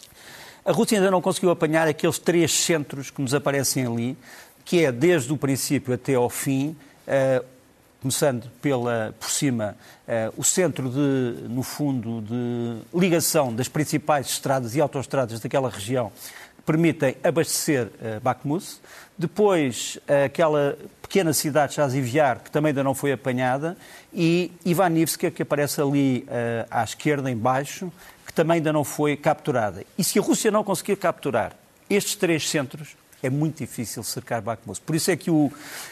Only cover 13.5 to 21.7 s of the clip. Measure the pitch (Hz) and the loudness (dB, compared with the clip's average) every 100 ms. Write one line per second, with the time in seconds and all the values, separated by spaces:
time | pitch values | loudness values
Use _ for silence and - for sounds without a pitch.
13.5 | 113 127 151 147 147 - 147 127 - 135 | 0 -2 -2 -2 -2 0 0 0 -4 -2
14.5 | 135 120 123 143 143 120 139 120 113 127 | -2 0 0 0 0 -4 -2 -2 -4 -4
15.5 | 143 131 104 101 127 110 - - - - | -2 -2 -4 -4 -2 -2 -6 -18 -18 -20
16.5 | - - 156 165 156 135 120 - 151 151 | -8 0 4 4 4 0 2 0 2 0
17.5 | - - 139 107 - 117 107 127 120 139 | 0 0 0 0 -6 -10 -4 -4 -2 -2
18.5 | 156 - - - - - - 170 - 208 | -4 -6 -16 -20 -20 -18 -6 -4 2 4
19.5 | 180 139 113 - - - 143 139 - 160 | 4 2 -2 -8 -8 0 2 2 2 2
20.5 | 151 143 - - - - 196 170 143 156 | 4 2 -2 -10 -20 -2 2 2 2 2
21.5 | 139 135 | 2 2